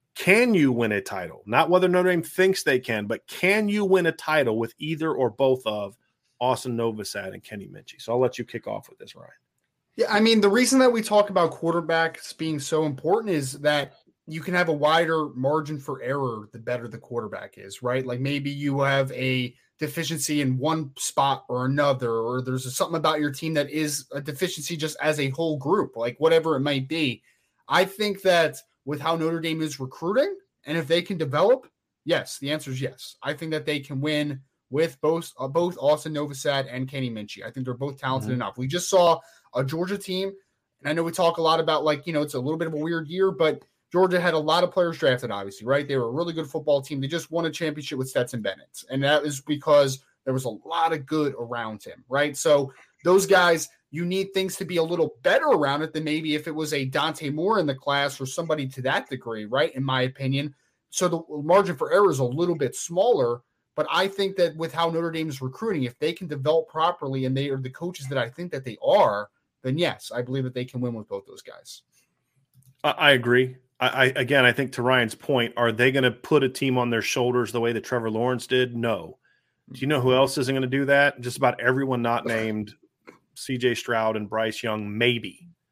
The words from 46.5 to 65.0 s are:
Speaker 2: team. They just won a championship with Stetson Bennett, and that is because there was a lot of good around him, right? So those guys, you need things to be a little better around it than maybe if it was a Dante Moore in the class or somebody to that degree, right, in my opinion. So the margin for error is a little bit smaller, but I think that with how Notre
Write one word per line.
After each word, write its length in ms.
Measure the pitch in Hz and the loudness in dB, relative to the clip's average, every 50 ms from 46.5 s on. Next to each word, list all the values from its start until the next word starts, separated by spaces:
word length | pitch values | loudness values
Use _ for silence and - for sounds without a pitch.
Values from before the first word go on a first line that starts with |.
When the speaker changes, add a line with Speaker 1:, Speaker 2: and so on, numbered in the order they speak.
| - 156 139 151 143 139 | -8 -6 0 2 2 2
Speaker 2:
team. 180 | 135 - 151 135 135 | 0 -2 -6 -6 -4
They 60 | 139 | -4
just 220 | 170 165 - - | -4 -6 -6 -4
won 140 | 156 170 165 | -4 -2 -2
a 60 | 160 | -2
championship 480 | - - 170 156 147 151 139 - 147 131 | -4 -4 -4 -4 -4 -6 -8 -8 -6 -6
with 100 | 131 131 | -6 -2
Stetson 320 | - 131 123 123 - 113 | -2 -2 -2 -2 -4 -6
Bennett, 420 | 104 98 95 - - _ _ - - - | -6 -6 -6 -8 -12 _ _ -20 -14 -6
and 140 | 131 135 139 | -4 -2 2
that 220 | 139 151 151 147 | 2 2 2 2
is 160 | 151 139 135 - | -2 -6 -8 -6
because 600 | - 151 143 - 156 147 147 139 135 131 - - _ _ _ _ | -6 -6 -4 2 4 6 6 6 4 0 -4 -10 _ _ _ _
there 80 | 135 131 | -4 -4
was 140 | 131 127 | -2 -2
a 20 | 120 | -4
lot 460 | 110 98 - 156 165 175 202 165 165 | -8 -8 -10 -6 -2 0 0 0 0
of 100 | 147 131 | -2 -4
good 300 | - 156 156 147 139 131 120 | -4 -2 0 0 0 -2 -4
around 460 | 120 117 123 120 113 110 107 104 - | -8 -8 -6 -6 -6 -8 -10 -12 -14
him, 180 | 101 - - _ _ | -16 -18 -18 _ _
right? 260 | 127 143 147 151 143 | 0 0 0 0 -2
So 380 | - - 165 147 143 139 131 - - - _ _ _ - | -2 2 4 4 4 4 0 -6 -14 -20 _ _ _ 2
those 220 | 175 185 196 185 | 4 6 6 6
guys, 420 | - 190 180 175 175 170 160 - - - _ _ _ | 6 6 6 6 6 4 2 0 -6 -12 _ _ _
you 160 | 143 160 175 | -8 -6 -4
need 260 | 175 185 190 196 196 196 | -2 -2 -2 -2 -2 -2
things 240 | 196 190 185 - | -2 -2 -2 -4
to 80 | - 180 | -6 -8
be 140 | 156 180 165 | -4 0 0
a 40 | 165 | 0
little 340 | 165 175 165 160 156 - - - | 0 0 0 0 0 -2 -2 0
better 220 | 262 302 - 330 | 2 2 4 4
around 380 | 302 240 165 143 135 139 151 156 | 4 4 4 4 2 0 0 -2
it 100 | 156 - | -4 -4
than 120 | 156 160 | -6 -4
maybe 300 | 151 151 160 160 156 147 | -2 -2 -2 -2 -2 -2
if 140 | 151 151 170 | -2 -4 -6
it 60 | 151 | -6
was 180 | 156 156 147 151 | -6 -4 -4 -2
a 140 | 139 135 | -2 -4
Dante 420 | 131 135 147 147 160 143 - 160 139 | -2 0 0 0 0 -2 -4 -6 -6
Moore 300 | 147 156 170 202 220 196 | -4 -2 0 0 2 2
in 80 | 165 | 2
the 80 | 143 131 | 0 -2
class 440 | 135 - 143 139 143 143 139 135 - | -4 -2 -2 0 0 0 0 -2 -6
or 60 | 135 | -8
somebody 420 | 131 - - 165 160 156 151 139 131 | -8 -6 -6 -2 -2 -2 -2 -2 -6
to 120 | 131 131 | -8 -4
that 300 | 123 131 151 190 262 - | -2 0 0 0 -2 -6
degree, 340 | 135 127 - 120 113 107 107 | -10 -10 -8 -10 -8 -8 -6
right, 300 | 104 123 135 151 - - | -2 0 0 0 0 0
in 100 | 131 139 | -4 -4
my 180 | 131 131 131 127 | -2 0 0 0
opinion. 520 | 127 131 - 139 131 135 139 147 147 139 _ _ _ _ _ _ _ | -2 -2 -4 -4 -2 -2 -2 -2 -4 -8 _ _ _ _ _ _ _
So 200 | - - 185 175 | -4 -2 0 0
the 340 | 170 170 165 - 151 151 143 | 0 -2 -4 -8 -10 -8 0
margin 340 | 156 175 202 196 170 170 | 4 4 4 4 4 0
for 160 | - 160 - 165 | -4 -2 2 4
error 180 | 196 208 185 | 6 6 6
is 100 | 147 131 | 4 2
a 40 | 131 | 0
little 320 | 120 127 156 175 175 170 | 0 0 0 0 0 0
bit 180 | 147 139 123 - | 0 -2 -4 -4
smaller, 680 | - - - 170 175 208 247 233 160 127 117 120 123 - _ _ _ _ _ _ | -6 -10 -4 0 2 4 4 4 4 2 0 0 -4 -8 _ _ _ _ _ _
but 120 | - 151 - | -4 -4 0
I 180 | 156 170 190 196 | 0 0 0 0
think 280 | 196 - 196 190 190 | 0 -2 -2 -2 2
that 200 | 190 175 165 151 | 0 0 0 0
with 160 | 160 165 160 - | -4 -8 -6 -2
how 160 | 160 170 165 | 0 0 0
Notre 220 | 165 165 | 0 0